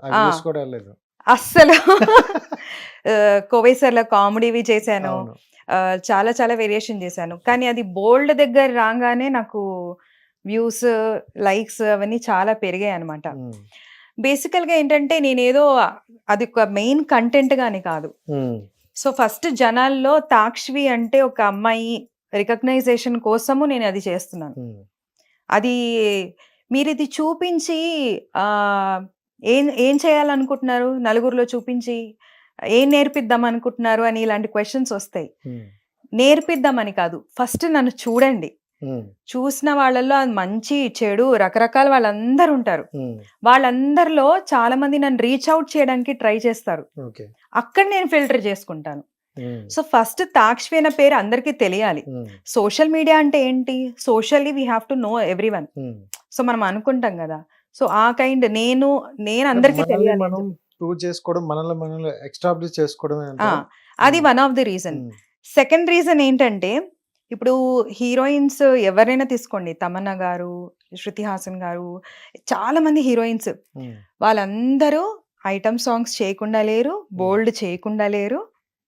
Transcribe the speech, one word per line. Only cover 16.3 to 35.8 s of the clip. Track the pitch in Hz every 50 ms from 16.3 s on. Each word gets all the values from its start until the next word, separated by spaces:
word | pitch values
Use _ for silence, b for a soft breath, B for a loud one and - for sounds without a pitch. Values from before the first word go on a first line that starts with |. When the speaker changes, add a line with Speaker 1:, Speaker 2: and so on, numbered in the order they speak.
| 208 202 240
Speaker 2:
ఒక | 226 - 233
మెయిన్ | 220 202 202 202 208 233 277 302 302
కంటెంట్ | 311 294 240 226 240 240 285 269 262 277
గాని | 262 254 233 208 190
కాదు. | 180 180 165 156 151 151 - _ _ -
Speaker 1:
మ్మ్. | 151 139 135 127 117 110 104 98 _ _ _ _ - -
Speaker 2:
So, | - 269
ఫస్ట్ | 262 269 254 214 - - - 339 277
జనాల్లో | 233 262 226 226 247 254 269 277 269 262 269 294 311
తాక్ష్వి | 302 302 262 226 214 226 233 - - - 262 285 277 269
అంటే | 247 233 233 226 226 269
ఒక | 269 262 262 -
అమ్మాయి | 220 202 196 202 214 226 226 226 226 226 233 214 - _ _ _ _ _ -
రికగ్నైజేషన్ | 208 202 208 233 226 233 254 262 262 240 247 240 240 - 254 240 233
కోసము | 233 214 214 226 226 - 269 269 294
నేను | 294 277 247 226
అది | 202 185 202 180 190
చేస్తున్నాను. | 175 180 180 - - 180 156 147 123 127
Speaker 1:
మ్మ్. | 123 120 107 101 98 _ _ _ _ _ _ _ _ _ _ _ _ -
Speaker 2:
అది | - 208 208 247 247 247 240 233 233 226 220 208 202 196 185 180 175 b b b b b b b
మీరు | 240 269 285 302
ఇది | 311 247 302
చూపించి, | 277 - - 311 311 330 330 359 359 349 330 311 - 339 320 330 339 339 311 277 247 214 - - _ - -
ఆ, | 190 208 208 208 202 202 202 196 196 190 190 185 190 190 _ _ _ _ _ _ -
ఏం, | 208 233 269 285 294 269
ఏం | 233 247 262 285 285 -
చేయాలనుకుంటున్నారు, | 339 302 294 294 294 285 269 269 262 277 269 262 254 247 247 247 254 262 262
నలుగురిలో | 247 226 214 233 233 254 247 247 240
చూపించి | 240 247 240 233 - 247 247 233 240 240 226 226 220 214 _ b b b b b b b b -
ఏం | - 208 240 269 277
నేర్పిద్దాం | 285 285 285 294 285 294 247 214 240 233 240
అనుకుంటున్నారు | 240 226 233 233 247 240 - 233 226 220 220
అని | 226 226 226 226
ఇలాంటి | 226 226 208 208 214 220
క్వశ్చన్స్ | - 208 208 214 - 262 262 254 226
వస్తాయి. | 202 196 - - 185 156 - _ _ - 135
Speaker 1:
మ్మ్. | 123 120 110 101 101 _